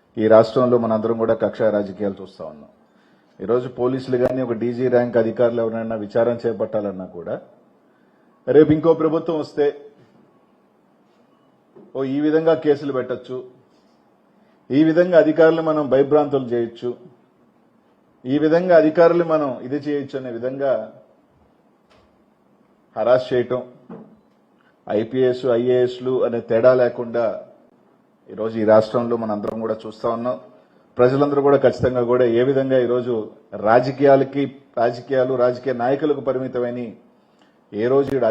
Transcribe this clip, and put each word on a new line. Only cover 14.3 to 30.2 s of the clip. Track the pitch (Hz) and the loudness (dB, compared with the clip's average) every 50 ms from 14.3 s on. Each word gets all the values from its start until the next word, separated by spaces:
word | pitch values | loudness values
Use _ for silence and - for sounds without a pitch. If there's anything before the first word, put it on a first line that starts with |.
| _ _ _ _ _ _ _ - | _ _ _ _ _ _ _ -2
ఈ | - 139 156 160 | 0 2 2 4
విధంగా | 156 165 180 180 180 165 147 | 4 2 2 4 4 4 4
అధికారులు | 151 151 165 165 160 165 165 160 160 | 4 4 4 4 4 4 2 0 -2
మనం | 156 156 147 131 127 | -2 -2 0 0 2
భయభ్రాంతులు | 131 139 135 147 151 147 143 135 139 131 117 120 | 2 2 2 2 2 2 0 -2 -4 -4 -2 -4
చేయొచ్చు, | 120 117 113 - - - 123 120 - - - - _ _ _ _ _ _ _ _ _ _ _ _ _ _ _ _ _ _ _ _ _ - | -4 -4 -6 -8 -10 -10 -10 -10 -10 -16 -20 -20 _ _ _ _ _ _ _ _ _ _ _ _ _ _ _ _ _ _ _ _ _ -6
ఈ | 123 135 147 147 | -4 -2 0 2
విధంగా | 156 156 170 180 185 175 160 | 2 2 2 2 6 6 6
అధికారులు | 151 156 151 170 170 165 170 170 170 165 | 6 4 4 4 4 4 4 2 2 0
మనం | 156 151 147 139 123 - 120 127 | 0 -2 -2 -4 -6 -8 -8 -8
ఇది | 139 147 139 | -8 -6 -6
చేయొచ్చు | 147 147 143 139 139 - 135 | -4 -6 -6 -6 -8 -10 -10
అనే | 131 127 117 113 | -10 -10 -10 -8
విధంగా | 117 127 135 135 139 135 123 110 107 - - - - _ _ _ _ _ _ _ _ _ _ _ _ _ _ _ _ _ _ _ _ _ _ _ _ _ _ _ _ _ _ _ _ _ _ _ _ _ _ | -8 -8 -6 -4 -2 -2 -2 -2 -4 -8 -14 -20 -20 _ _ _ _ _ _ _ _ _ _ _ _ _ _ _ _ _ _ _ _ _ _ _ _ _ _ _ _ _ _ _ _ _ _ _ _ _ _
హరాస్ | 117 110 117 123 127 - - | -4 0 2 2 2 0 -2
చేయటం, | 135 123 120 - 127 127 - - - - _ - - - - - - _ _ _ _ _ _ _ _ _ _ _ _ _ _ - | -4 -4 -2 -4 -6 -6 -8 -10 -18 -20 _ -20 -20 -20 -20 -20 -20 _ _ _ _ _ _ _ _ _ _ _ _ _ _ -6
ఐపీఎస్, | 98 104 113 113 - 131 127 127 123 123 - 131 120 117 | -4 -4 -4 -4 -2 0 0 0 0 0 0 0 0 0
ఐఏఎస్లు | 123 127 123 127 123 123 123 - 127 127 131 123 - | 2 2 2 2 2 0 -2 -6 -6 -4 -2 -2 -2
అనే | 120 117 117 113 - | -2 -2 -4 -4 -2
తేడా | 120 113 120 127 107 127 | 0 4 4 4 4 4
లేకుండా | 123 120 120 - 120 117 113 120 117 107 95 - - - - _ _ _ _ _ _ _ _ _ _ _ _ _ _ - | 2 0 -2 -4 -8 -6 -4 -2 -2 -2 -4 -6 -12 -18 -20 _ _ _ _ _ _ _ _ _ _ _ _ _ _ -18
ఈరోజు | 107 101 107 113 110 113 | -12 -8 -8 -6 -4 -2
ఈ | 110 104 | 2 4
రాష్ట్రంలో | 107 110 110 - - 127 120 117 120 117 | 6 4 4 2 -2 -4 -2 -2 -2 -4
మనందరం | 117 110 104 104 101 110 110 113 113 | -2 -4 -6 -4 -6 -6 -6 -6 -6
కూడా | 110 110 110 - | -6 -6 -6 -8
చూస్తా | 110 107 - - 120 117 | -14 -14 -6 -6 -4 -4
ఉన్నాం. | 117 | -4